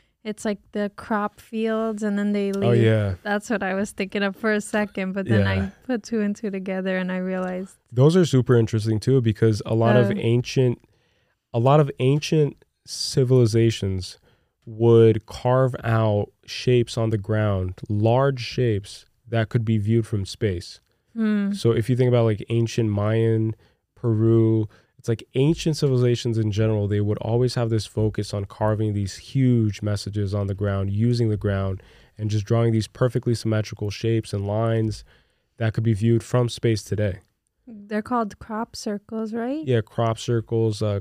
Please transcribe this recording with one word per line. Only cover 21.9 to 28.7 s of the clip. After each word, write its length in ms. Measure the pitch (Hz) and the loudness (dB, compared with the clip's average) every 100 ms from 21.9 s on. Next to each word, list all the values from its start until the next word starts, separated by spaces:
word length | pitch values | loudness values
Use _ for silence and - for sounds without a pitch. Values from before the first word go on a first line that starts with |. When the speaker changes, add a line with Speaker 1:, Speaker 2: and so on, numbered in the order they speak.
| 123 | 2
Speaker 2:
think 140 | 123 | 2
about, 160 | 120 117 | 2 2
like, 180 | 101 - | 0 -2
ancient 400 | 117 117 - 110 | -2 -2 0 0
Mayan, 640 | 101 104 113 113 113 110 113 _ _ _ _ | 0 0 0 2 2 0 -4 _ _ _ _
Peru, 720 | 120 110 113 113 113 113 104 _ _ _ | -2 2 4 4 4 2 0 _ _ _
it's 100 | - | -6
like 160 | 113 - 127 | -6 -4 0
ancient 420 | 143 165 165 147 | 2 2 0 0
civilizations 600 | 143 127 123 120 123 113 | 2 2 2 0 0 -2
in 140 | 107 | 0
general, 360 | 101 110 107 101 | 0 0 0 0
they 120 | 104 | 0
would 160 | 104 107 | 0 -2
always 360 | - 120 127 127 | -2 0 0 0
have 140 | 117 | -2
this 160 | 110 - | -2 -2
focus 480 | - 107 104 104 | -2 -2 -2 -4
on 120 | 104 98 | -6 -6
carving 480 | - 107 | -2 0